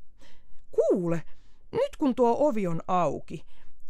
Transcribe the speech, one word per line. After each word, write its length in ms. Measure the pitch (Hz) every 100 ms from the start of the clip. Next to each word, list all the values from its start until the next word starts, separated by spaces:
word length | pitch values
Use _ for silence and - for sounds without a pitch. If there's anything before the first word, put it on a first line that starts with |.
| - - - - - - -
"Kuule, 520 | - 605 247 170 165 - - - - -
nyt 260 | - 554 -
kun 180 | 302 233
tuo 200 | 240 233
ovi 280 | 294 220 185
on 140 | 165 -
auki, 580 | 185 156 - - 160 - - - - -